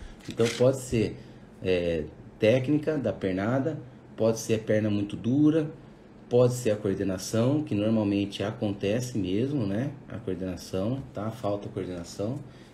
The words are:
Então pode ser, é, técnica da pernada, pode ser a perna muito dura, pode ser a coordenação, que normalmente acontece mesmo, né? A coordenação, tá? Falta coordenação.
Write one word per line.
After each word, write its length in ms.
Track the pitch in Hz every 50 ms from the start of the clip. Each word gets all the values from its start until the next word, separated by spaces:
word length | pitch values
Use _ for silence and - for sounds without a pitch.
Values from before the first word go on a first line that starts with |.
| - - - - - -
Então 180 | - - 113 117 -
pode 220 | - 123 131 135 -
ser, 380 | - - 127 113 101 87 - - - - - - - - - -
é, 420 | - 92 92 87 87 85 85 80 73 - - - - - - -
técnica 580 | 110 107 120 131 127 135 151 147 - 160 156
da 160 | 147 120 107
pernada, 640 | 95 - - 95 90 92 98 113 127 135 131 160 151 - - - - - - - -
pode 220 | - 110 113 113 -
ser 160 | - - 110
a 40 | 107
perna 300 | - - 107 107 107 107
muito 280 | 101 104 101 - -
dura, 540 | 110 - 113 131 147 151 151 156 160 151 156 - - - - - - - - - - - -
pode 260 | 120 123 127 123 123
ser 160 | - - 113
a 60 | 104
coordenação, 840 | - - 98 95 95 98 98 92 92 - - - 110 117 131 147 151
que 120 | 151 - 107
normalmente 680 | 101 104 110 113 110 104 101 101 101 101 101 - -
acontece 760 | 98 104 113 - 113 104 98 - 101 98 104 127 123 - - 101
mesmo, 480 | 90 90 92 107 127 143 151 139 107
né? 260 | 95 98 110 135 151 - - - -
A 100 | - -
coordenação, 840 | - 95 90 85 95 92 92 95 - - - 92 98 113 131 - - -
tá? 180 | - 98 101 110
Falta 380 | - - - 101 104 101 101 -
coordenação. 680 | - 101 92 90 90 87 85 - - - 98 113 135 151 - - - - - -